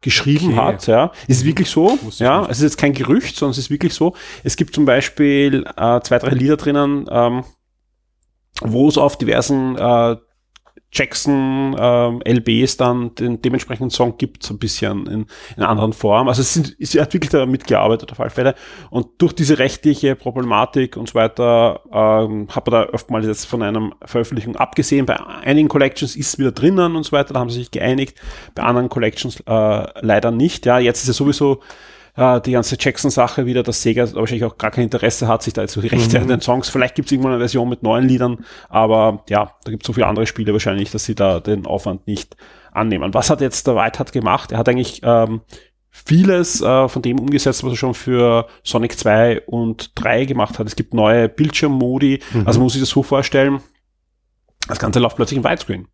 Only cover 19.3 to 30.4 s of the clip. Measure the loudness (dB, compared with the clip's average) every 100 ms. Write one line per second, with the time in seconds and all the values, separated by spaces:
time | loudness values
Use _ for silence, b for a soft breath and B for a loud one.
19.3 | 2 2 2 2 2 0 2 0 0 -4
20.3 | -6 0 0 2 0 -2 -4 -4 0 0
21.3 | 2 2 4 4 0 -4 0 4 4 0
22.3 | -4 -6 -6 0 0 0 -4 -4 -4 -2
23.3 | -4 -6 -4 -2 -4 -6 -10 -6 -4 -2
24.3 | -4 -8 -4 -4 -2 0 0 0 -2 -6
25.3 | -10 0 2 4 2 0 0 -8 -6 -8
26.3 | -2 -2 2 2 2 0 -2 -2 -2 0
27.3 | -4 -4 -6 -8 -4 -2 0 -2 -8 B
28.3 | B B -4 0 0 0 -2 -2 -4 -10
29.3 | -10 -2 0 2 0 -4 -6 2 2 2
30.3 | 0